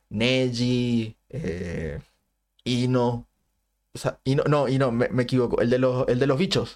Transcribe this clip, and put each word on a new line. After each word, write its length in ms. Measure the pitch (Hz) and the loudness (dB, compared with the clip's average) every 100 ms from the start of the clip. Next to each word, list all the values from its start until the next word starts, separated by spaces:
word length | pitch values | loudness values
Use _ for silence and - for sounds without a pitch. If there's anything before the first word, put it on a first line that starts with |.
| - | -10
Neji, 1040 | 104 123 131 131 120 123 123 123 117 110 - _ | -2 0 2 0 0 0 0 0 0 -2 -10 _
eh, 680 | - - 85 90 90 80 71 - _ _ _ _ _ | -10 -8 -6 -8 -6 -8 -10 -14 _ _ _ _ _
Ino. 640 | 117 123 123 127 120 120 - _ _ _ _ _ _ | -2 0 2 2 0 -2 -10 _ _ _ _ _ _
O 40 | - | -8
sea, 220 | - - | -6 -4
Ino, 200 | - 139 - | 0 0 2
no, 220 | 147 127 | 2 2
Ino, 240 | 135 135 | 2 2
me, 180 | 117 127 | 2 0
me 140 | 127 | 0
equivoco. 380 | 120 127 117 98 | 0 2 2 2
El 80 | 117 | 2
de 80 | 127 | 2
los, 300 | 131 127 135 | 2 0 0
el 100 | 123 | 2
de 80 | 139 | 2
los 120 | 135 | 2
bichos. 340 | 190 - - | 0 0 -4